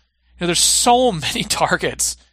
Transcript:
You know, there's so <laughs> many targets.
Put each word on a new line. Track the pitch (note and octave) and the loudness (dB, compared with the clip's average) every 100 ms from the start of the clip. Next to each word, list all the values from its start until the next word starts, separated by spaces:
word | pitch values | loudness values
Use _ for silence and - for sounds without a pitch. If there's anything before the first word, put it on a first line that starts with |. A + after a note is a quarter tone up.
| _ _ _ - | _ _ _ -6
You | |
know, | F3 | -2
there's | E3 | 2
so | - - B3 A#3+ B3 | 2 2 4 4 2
<laughs> | |
many | E3 - - | 0 -4 -6
targets. | - - D#3+ F3+ D#3 - - - _ | -4 -2 0 0 -2 -4 -6 -6 _